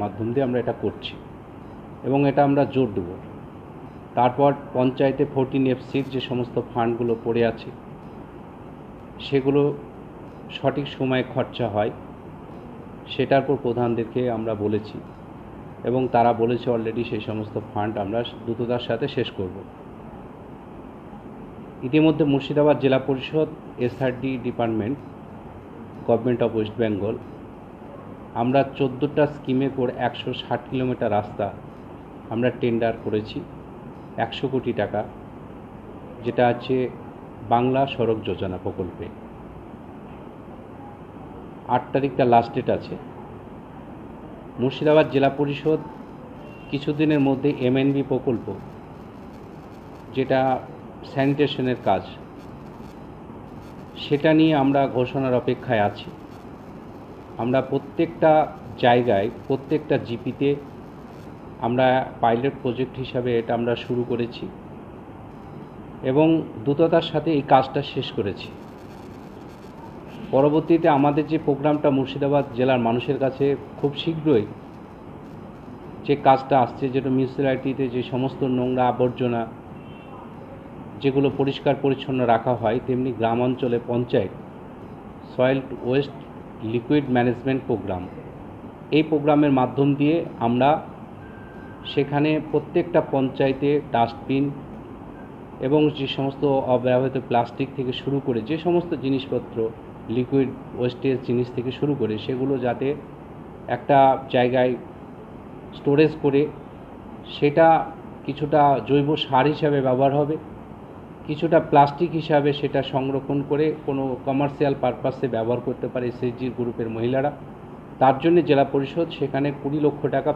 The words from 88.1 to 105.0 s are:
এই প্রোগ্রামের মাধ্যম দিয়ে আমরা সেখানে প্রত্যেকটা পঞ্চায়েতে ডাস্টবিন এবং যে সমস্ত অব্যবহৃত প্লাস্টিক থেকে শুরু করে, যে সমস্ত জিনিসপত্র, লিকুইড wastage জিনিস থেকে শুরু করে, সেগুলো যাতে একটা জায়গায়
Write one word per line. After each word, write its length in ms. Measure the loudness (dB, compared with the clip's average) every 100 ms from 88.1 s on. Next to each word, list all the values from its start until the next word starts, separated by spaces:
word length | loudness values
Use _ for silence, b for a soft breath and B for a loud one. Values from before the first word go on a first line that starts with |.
| -12 -14 -14 -16 -16 -16 -14 0 2
এই 60 | 4
প্রোগ্রামের 440 | 2 4 6 6 6
মাধ্যম 300 | 4 4 2 4
দিয়ে 160 | 4 2 0 -2
আমরা 300 | 0 4 4 4 0 -14 -16 -16 -16 -16 -16 -14 -14 -14 -4
সেখানে 380 | 0 2 2 4 2 2
প্রত্যেকটা 480 | -2 0 -2 2 2 2
পঞ্চায়েতে 560 | 2 0 2 2 2 2 2 0
ডাস্টবিন 520 | 2 2 0 -2 0 0 -4 -12 -14 -14 -16 -14 -16 -16 -16 -14 -4 2
এবং 140 | 4 4 2
যে 100 | -4 -2
সমস্ত 260 | -2 0 2 2 4
অব্যবহৃত 440 | 4 6 4 4 0 2
প্লাস্টিক 380 | 2 2 -2 -6 -4
থেকে 160 | -4 -2
শুরু 160 | 0 0 2
করে, 140 | 0 0
যে 60 | 0 4
সমস্ত 260 | 2 2 -2
জিনিসপত্র, 540 | 0 0 0 -2 -2 -2 -2 -4 -14 -12 -2 0
লিকুইড 340 | 2 4 2 -2 -10 -2
wastage 400 | -2 0 0 0 2
জিনিস 200 | 0 0 -2
থেকে 160 | -4 -2
শুরু 140 | 0 2
করে, 140 | 0 0 -2
সেগুলো 280 | -2 0 2 0
যাতে 220 | 0 0 -2 -6 -16 -16 -16 -16 -12 -6 -4
একটা 220 | 6 8 8 6 2 4
জায়গায় 380 | 4 6 4 2 -6 -16